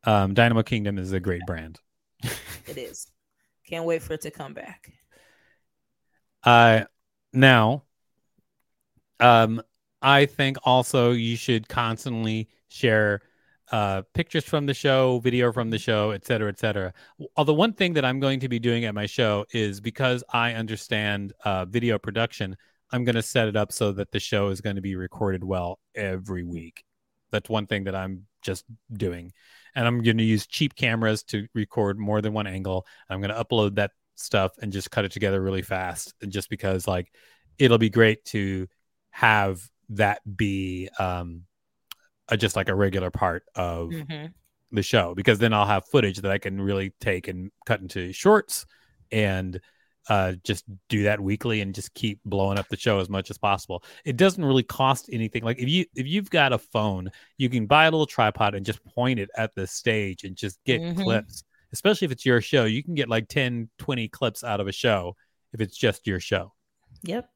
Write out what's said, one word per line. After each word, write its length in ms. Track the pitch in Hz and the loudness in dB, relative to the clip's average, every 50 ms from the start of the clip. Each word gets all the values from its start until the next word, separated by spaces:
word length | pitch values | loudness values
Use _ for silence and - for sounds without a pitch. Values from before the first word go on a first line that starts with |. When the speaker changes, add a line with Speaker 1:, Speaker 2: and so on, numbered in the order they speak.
| _ | _
Speaker 1:
Um, 280 | 117 107 101 98 95 98 | 4 4 4 4 4 4
Dynamo 300 | 120 117 117 117 113 110 | 6 6 6 6 2 2
Kingdom 340 | - 127 110 104 101 101 98 | 0 -2 -2 -2 -2 -4 -4
is 140 | 90 92 95 | -4 -4 -4
a 60 | 95 | -2
great 260 | 90 95 90 87 85 | -2 -2 -4 -4 -4
brand. 340 | 82 90 80 80 80 82 - _ _ _ _ _ _ _ _ | -8 -8 -8 -8 -14 -18 -20 _ _ _ _ _ _ _ _
<laughs> 80 | - 120 - - - - - - - | -8 -8 -8 -8 -12 -16 -18 -18 -16
Speaker 2:
It 100 | - 147 | -14 -14
is. 300 | 131 123 - - - - _ _ _ _ _ _ _ _ _ _ _ _ | -12 -12 -14 -14 -16 -18 _ _ _ _ _ _ _ _ _ _ _ _
Can't 180 | - 170 165 165 | -10 -8 -6 -2
wait 180 | 170 165 165 - | -2 -2 -2 -4
for 100 | - 156 | -8 -10
it 80 | 156 | -10
to 100 | - 156 | -10 -14
come 220 | - - 147 135 147 | -12 -12 -14 -14 -14
back. 400 | 143 - - 180 _ _ - _ _ _ _ _ _ _ _ _ _ _ _ _ _ _ _ _ _ _ _ _ _ _ _ _ _ _ _ _ _ - | -16 -16 -18 -20 _ _ -20 _ _ _ _ _ _ _ _ _ _ _ _ _ _ _ _ _ _ _ _ _ _ _ _ _ _ _ _ _ _ 4
Speaker 1:
Uh, 420 | 123 120 117 117 117 110 110 104 - _ _ _ _ _ _ _ _ - | 6 8 10 10 8 8 4 2 -2 _ _ _ _ _ _ _ _ 4
now, 500 | 127 135 135 127 120 110 110 117 - _ _ _ _ _ _ _ _ _ _ _ _ _ _ _ _ _ _ _ _ _ _ _ _ _ _ _ _ | 6 8 8 10 8 6 4 2 -2 _ _ _ _ _ _ _ _ _ _ _ _ _ _ _ _ _ _ _ _ _ _ _ _ _ _ _ _
um, 420 | 120 123 120 113 113 110 113 113 - _ _ _ _ _ _ _ | 8 10 10 10 8 6 2 -4 -6 _ _ _ _ _ _ _
I 240 | - 135 139 143 143 | 4 6 6 6 6
think 320 | 143 - - 139 135 135 - - | 4 2 -2 -2 -2 -2 -2 2
also 480 | 131 127 127 123 - - 135 120 120 | 4 4 4 4 2 2 2 4 4
you 240 | 123 120 113 117 117 | 2 2 -2 -4 -4
should 300 | 113 - - 123 113 110 _ | -4 -2 0 0 0 -2 _
constantly 800 | - 123 120 113 113 110 - 135 120 113 113 110 110 110 110 _ _ _ _ _ | -4 -2 -2 -2 -4 -4 -6 -8 -6 -4 -4 -4 -4 -4 -6 _ _ _ _ _
share, 520 | - - - 120 110 107 107 104 101 98 _ _ _ _ _ _ _ _ _ _ | -8 0 2 4 4 4 4 2 0 -2 _ _ _ _ _ _ _ _ _ _
uh, 320 | - 110 104 101 98 95 98 _ _ | -2 -2 0 0 -2 -4 -6 _ _
pictures 320 | - 165 _ - 165 - | -6 -6 _ -4 -6 -4
from 200 | - - 151 143 | -2 -2 -2 0
the 60 | 139 131 | -2 -4
show, 460 | - - 143 135 131 131 127 127 123 | 0 2 2 4 4 4 4 2 2
video 320 | 117 127 120 123 123 120 | 0 0 2 4 2 2
from 200 | 113 123 117 113 | 2 -2 -4 -2
the 80 | 110 107 | -4 -4
show, 320 | - - 113 107 104 107 | -2 0 0 2 2 0
et 140 | 104 95 _ | -2 -6 _
cetera, 240 | - 123 110 107 104 | -2 -2 -2 -2 -4
et 100 | 95 - | -4 -2
cetera. 340 | - 110 104 104 92 92 90 _ - - _ _ | -2 -2 -2 -2 -4 -6 -8 _ -20 -20 _ _
W-, 100 | - - _ | -18 -6 _
although 160 | - 147 143 151 | 0 2 2 4
one 200 | 151 196 233 202 | 4 2 0 2
thing 200 | - 202 180 170 | 0 -2 0 0
that 120 | 151 131 | 0 0
I'm 140 | 127 127 135 | 0 0 0
going 200 | 135 135 135 131 | 0 0 0 -2
to 80 | 131 131 | -2 -4
be 100 | 123 117 | -4 -2
doing 260 | 113 120 117 117 117 | 0 0 0 0 -2
at 100 | 110 104 | -4 -4
my 120 | 104 104 | -4 -6
show 380 | 101 - - 123 107 104 101 104 _ | -4 0 0 2 2 2 0 -2 _
is 300 | - 120 107 104 98 101 | -2 -2 -2 -2 -4 -6
because 420 | 104 117 - - 131 127 123 123 117 - - | -8 -10 -6 -2 0 0 0 -2 -4 -4 -2
I 200 | 120 117 120 117 | 0 0 0 -2
understand, 800 | 113 113 110 110 107 - - 113 107 107 104 101 101 101 98 98 _ - | -4 -6 -6 -6 -10 -6 -4 -4 -2 0 -2 -2 -4 -6 -10 -12 _ -4
uh, 200 | 104 98 92 92 | -2 -2 -2 -4
video 320 | 90 101 120 117 120 113 101 | -2 -2 -2 0 0 -2 -2
production, 580 | - 110 98 113 117 120 - - 107 95 95 - _ _ _ _ _ _ | -4 -6 -4 -2 -4 -4 -4 -8 -8 -8 -8 -14 _ _ _ _ _ _
I'm 120 | - 123 123 | -4 -2 0
gonna 180 | 120 117 113 110 | 0 0 0 -2
set 240 | - - 135 113 | 0 2 2 2
it 80 | 107 101 | 2 2
up 160 | 107 104 - | 0 0 0
so 200 | - - 117 104 98 | -2 -2 -2 -2 0
that 180 | 98 101 - | -2 -6 -4
the 80 | - 104 | -6 -6
show 300 | - - - 104 101 101 | -4 -2 0 0 0 0
is 120 | 95 92 | -2 -4
gonna 200 | - 107 98 98 | -4 -6 -6 -4
be 140 | 92 98 95 | -6 -6 -6
recorded 480 | 92 92 90 - - 110 98 95 90 87 | -6 -8 -10 -6 -2 -2 -2 -2 -2 -2
well 360 | 92 95 90 87 87 87 _ _ _ _ | -4 -4 -2 -2 -6 -8 _ _ _ _
every 480 | 113 104 98 95 95 92 98 95 90 87 | -6 -4 -4 -4 -6 -8 -8 -8 -8 -8
week. 420 | 87 87 82 82 85 _ - _ _ _ _ _ _ _ _ _ _ | -8 -10 -10 -12 -14 _ -20 _ _ _ _ _ _ _ _ _ _
That's 180 | - 104 - - | -6 -6 -4 -2
one 180 | 110 110 104 | -4 -4 -2
thing 180 | - 110 101 98 | -2 -4 -4 -4
that 100 | 98 95 | -4 -6
I'm 320 | 95 95 95 95 92 101 _ _ _ _ | -6 -6 -6 -8 -12 -14 _ _ _ _
just 220 | - 95 - _ _ 113 _ _ _ 117 | -8 -8 -8 _ _ -20 _ _ _ -8
doing. 400 | 101 104 92 87 87 85 90 - _ _ _ - - _ - _ | -4 -4 -4 -4 -6 -12 -18 -20 _ _ _ -20 -20 _ -10 _
And 120 | 135 117 | 0 0
I'm 160 | 117 120 120 113 | 2 2 2 2
gonna 200 | 117 110 113 110 | 2 4 4 4
use 240 | 113 110 104 - | 4 2 2 0
cheap 280 | _ - - 156 135 - | _ -2 -2 -2 -2 -2
cameras 480 | - - 120 113 113 113 110 110 107 - | -2 0 0 0 2 2 0 0 -2 -4
to 220 | - - 104 101 - _ | -6 -6 -6 -6 -6 _
record 440 | 113 107 - - - 107 101 98 107 | -6 -6 -4 -2 -2 0 0 -2 -4
more 220 | 107 101 104 107 | -2 -2 0 0
than 120 | 104 110 107 | 0 -2 -2
one 140 | 107 104 | -4 -4
angle. 380 | 98 92 95 92 95 92 92 - _ - _ _ _ | -4 -6 -8 -6 -4 -4 -4 -6 _ -20 _ _ _
I'm 120 | 98 95 | -8 -6
gonna 220 | 101 101 107 113 113 | -4 -4 -4 -4 -2
upload 320 | _ 123 113 107 101 101 | _ 2 2 2 2 2
that 160 | 107 101 101 _ _ _ _ _ | 0 -2 -2 _ _ _ _ _
stuff 380 | - - - - 101 95 95 - - | -16 -8 0 0 2 2 0 -2 -6
and 100 | - 104 | -10 -6
just 200 | 95 101 92 - | -6 -6 -8 -4
cut 140 | - - 101 | -4 -4 -4
it 60 | 95 | -2
together 300 | - - 107 98 98 98 | -4 -2 -2 0 0 0
really 220 | 95 95 95 95 87 | 0 -2 -2 -4 -4
fast. 500 | - 95 92 92 90 85 - - - - _ | -4 -6 -4 -4 -6 -8 -10 -12 -14 -16 _
And 100 | - 101 | -14 -8
just 180 | 92 104 - - | -8 -8 -6 -6
because, 380 | 107 - - 98 95 92 - | -10 -6 -4 -2 -2 -2 -2
like, 260 | - 95 90 90 _ _ _ _ _ _ _ _ _ _ _ | -2 -2 -2 -4 _ _ _ _ _ _ _ _ _ _ _
it'll 200 | 143 123 117 113 | 6 6 6 6
be 100 | 113 110 | 6 4
great 340 | 101 120 113 110 107 - _ | 4 6 6 6 4 2 _
to 420 | - - 107 98 98 95 95 92 92 _ _ _ _ _ _ _ _ | -8 -6 -4 -2 -2 -4 -4 -6 -10 _ _ _ _ _ _ _ _
have 580 | _ - - 113 110 107 101 98 95 87 - - _ _ _ - | _ 2 4 4 6 4 2 0 -2 -6 -12 -20 _ _ _ -10
that 320 | 110 98 107 101 101 - _ 110 98 | 0 0 2 2 2 -2 _ -14 -4
be, 520 | 92 113 101 98 95 95 92 92 92 92 92 _ - | -4 -2 -2 -2 -4 -4 -6 -6 -8 -10 -12 _ -4
um, 460 | 98 92 90 90 87 85 85 85 87 _ _ _ _ _ _ _ _ _ - _ _ _ _ _ _ - | -4 -2 -2 -4 -8 -10 -12 -16 -18 _ _ _ _ _ _ _ _ _ -20 _ _ _ _ _ _ -4
a, 80 | 117 | -2
just, 180 | 107 113 107 - | 0 0 0 0
like, 140 | 104 95 90 | 0 -2 0
a 60 | 95 | 2
regular 360 | 98 101 98 92 95 90 90 | 2 2 2 2 -2 -4 -4
part 320 | - - 98 90 85 87 _ _ _ | -4 -2 -2 -2 -2 -4 _ _ _
of 360 | - 90 87 85 85 85 85 | -6 -4 -4 -4 -6 -6 -8
Speaker 2:
Mm-hmm. 440 | 165 160 151 139 160 151 151 165 185 _ _ _ _ _ _ _ | -8 -10 -10 -12 -12 -12 -12 -16 -18 _ _ _ _ _ _ _
Speaker 1:
the 120 | - 107 98 | -4 -2 -2
show, 320 | - - 113 92 87 90 | 2 2 2 2 2 -4
because 240 | 95 95 - 113 98 | 0 2 2 4 4
then 140 | 117 113 110 | 4 2 4
I'll 120 | 107 101 | 4 4
have 200 | 101 104 98 - - | 2 2 0 0 2
footage 300 | - 143 113 101 92 98 | 2 2 2 2 -2 -2
that 100 | 95 98 | -2 -2
I 60 | 98 101 | -2 -2
can 220 | - 98 95 98 | -4 -6 -6 -4
really 320 | 98 98 101 98 98 95 _ _ | -2 -2 -2 -2 -4 -6 _ _
take 260 | - 113 95 90 - - | -4 -2 -2 -2 -4 -8
and 220 | 92 90 90 98 _ _ - | -10 -10 -10 -12 _ _ -4
cut 160 | - 113 104 | -4 -4 -4
into 320 | 92 90 - 98 87 90 95 | -4 -10 -8 -8 -8 -8 -10
shorts 520 | - - 196 214 208 - - - - - _ _ _ _ _ _ _ _ _ | 0 4 4 4 4 4 -2 -8 -10 -10 _ _ _ _ _ _ _ _ _
and 500 | - 110 107 98 95 92 92 92 90 90 _ _ _ _ _ _ _ _ _ | 0 0 0 2 0 -2 -4 -6 -8 -10 _ _ _ _ _ _ _ _ _
uh, 260 | - 110 98 95 92 92 90 _ | 0 2 2 2 0 -2 -6 _
just 220 | - 104 90 _ - 98 95 _ _ | -6 -6 -6 _ -16 -20 -20 _ _
do 140 | 113 104 101 | -2 0 2
that 160 | 104 107 101 | 2 0 0
weekly 420 | 98 95 104 104 - 120 110 107 | 0 -2 -2 -2 -2 -2 -2 -2
and 120 | 101 98 95 | -2 -4 -6
just 200 | 104 - - _ | -10 -12 -14 _
keep 260 | - - 110 104 - _ | -6 -6 -6 -6 -6 _
blowing 320 | 104 98 98 98 98 98 101 | -4 0 0 2 2 0 -2
up 80 | 98 _ | -2 _
the 80 | - | -8
show 220 | - - 120 104 98 | -2 0 0 0 0
as 100 | 92 90 | 0 -2
much 200 | 101 98 95 - | -4 -6 -6 -6
as 80 | 101 | -8
possible. 460 | - - 101 98 98 - - 92 87 _ - - - _ | -4 0 0 0 0 -4 -10 -10 -10 _ -14 -20 -12 _
It 140 | 156 127 | -8 0
doesn't 260 | 120 180 196 190 202 165 | 2 2 2 2 0 0
really 200 | 139 135 131 120 | 2 2 2 2
cost 460 | - - - 135 131 135 - - - | 0 -2 0 2 2 2 0 -2 -8
anything. 320 | 131 117 113 107 - 117 113 | -6 -4 -4 -4 -6 -4 -4
Like, 160 | 113 123 127 | -4 -4 -2
if 80 | 127 | -2
you, 180 | 127 156 185 175 - _ | 0 0 0 0 -2 _
if 100 | - 127 | -8 -6
you've 220 | 139 165 208 196 - | -4 -4 -4 -4 0
got 240 | - 165 143 135 127 | 2 2 4 4 2
a 40 | |
phone, 520 | 113 - _ - 113 107 107 95 92 92 92 - - - _ _ | 0 -2 _ -2 0 0 0 -2 -4 -6 -10 -12 -16 -20 _ _
you 120 | - 135 123 | -2 -2 0
can 160 | 127 123 110 | 0 0 2
buy 200 | 104 139 151 160 | 4 4 6 6
a 60 | 160 | 4
little 140 | 160 156 151 | 4 2 0
tripod 500 | - - - 113 107 - - 110 101 101 | 0 0 0 2 2 2 2 0 0 0
and 100 | 98 98 | -4 -6
just 180 | 107 104 - _ | -6 -6 -6 _
point 340 | - _ - 123 127 131 110 | -12 _ -2 -2 0 0 -2
it 100 | 98 - - | -4 -8 -6
at 200 | 113 113 110 _ | -6 -6 -6 _
the 100 | - 95 | -8 -8
stage 560 | 90 - - - 123 110 107 104 98 92 - - | -8 -8 -4 -2 0 0 0 -2 -4 -8 -10 -12
and 120 | 95 92 | -14 -12
just 280 | - - 98 - _ _ | -8 -8 -8 -10 _ _
get 180 | - 123 117 | -2 -2 -2
Speaker 2:
Mm-hmm. 200 | 165 170 170 175 | -2 -4 -6 -4
Speaker 1:
clips. 420 | 196 117 113 110 107 - - - - _ _ _ _ _ - | -2 0 0 -2 -2 -6 -18 -20 -20 _ _ _ _ _ -16
Especially 320 | - - 196 214 - 196 | -2 0 0 2 2 0
if 60 | 151 | -4
it's 140 | 127 - - | -4 -2 2
your 140 | 131 123 117 | 2 2 2
show, 240 | 104 - - 139 117 | 2 2 2 2 2
you 180 | 110 110 127 147 | 2 0 -4 -4
can 100 | 175 170 | -6 -4
get, 140 | 143 131 120 | -4 -2 0
like, 180 | 117 113 110 | -2 -2 -2
ten, 420 | _ - 151 135 123 123 117 113 113 _ | _ -2 -2 -2 -2 -4 -6 -8 -10 _
twenty 300 | - - - 135 123 113 | -12 -8 -6 -4 -4 -6
clips 360 | 107 - - 135 117 101 - - | -8 -6 -4 -4 -4 -4 -4 -6
out 160 | 120 107 101 | -4 -4 -4
of 80 | 101 | -4
a 40 | 98 | -4
show 440 | 95 - - 123 107 98 87 90 - _ _ _ _ _ _ _ - | -6 -2 0 2 2 2 -2 -6 -12 _ _ _ _ _ _ _ -6
if 60 | 110 | -6
it's 160 | 110 95 - | -6 -6 -4
just 320 | - - 113 101 - _ | 0 0 0 0 0 _
your 120 | 110 98 87 | -4 -4 -4
show. 340 | - - - 92 92 98 _ _ _ _ _ _ _ _ - - - | -2 -2 -2 -2 -2 -6 _ _ _ _ _ _ _ _ -20 -16 -10
Speaker 2:
Yep. 240 | 165 185 240 247 _ _ | -6 -6 -6 -8 _ _